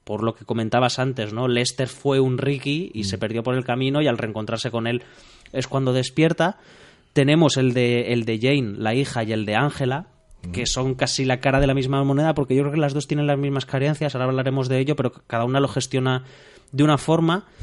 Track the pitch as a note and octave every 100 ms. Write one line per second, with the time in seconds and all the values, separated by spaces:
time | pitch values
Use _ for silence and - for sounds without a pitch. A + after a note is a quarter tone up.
0 | - G#2 A2+ A2 - A2+ A2 B2 B2 -
1 | C3 C3 G#2 A2 B2+ A#2+ B2 - B2+ -
2 | C#3+ C3+ C3 B2+ B2+ C#3 C#3 D3 G3 A2
3 | G2 F#2+ A2 A2+ A#2+ B2+ B2 B2 C3 C#3+
4 | D3+ A#2 A2 G#2+ G#2+ A2+ B2+ A2+ A2+ A#2+
5 | - - - - - C3 B2+ C3+ C3 B2+
6 | B2+ - D#3+ E3 E3+ - - - - -
7 | _ - C#3 D#3 D3+ C3+ C3 B2 A#2+ A#2+
8 | A#2 A#2+ A2+ A2 B2+ C#3+ A2+ G#2 A2 B2
9 | C3+ B2 A2 A2 G#2 G#2+ D3 - C3 C#3
10 | F#3+ _ _ - F2 F2 A#2 - C3 B2+
11 | C3+ - C3 B2+ C#3 C3+ C#3+ C3+ C3 C#3
12 | C#3 C#3 D#3+ D3+ C3+ C3 C#3+ D3+ C#3+ C#3+
13 | C3+ D3+ D3 C#3 C#3 C#3 - C3+ C#3+ D3+
14 | D3 B2+ B2+ C3 C3 C3+ B2+ C3 C3+ C#3
15 | B2 - - A#2 A#2+ C3 C3+ C3+ - C3+
16 | B2+ B2+ C3 - - - _ C3+ D3+ C#3+
17 | - E3 E3 F3+ - -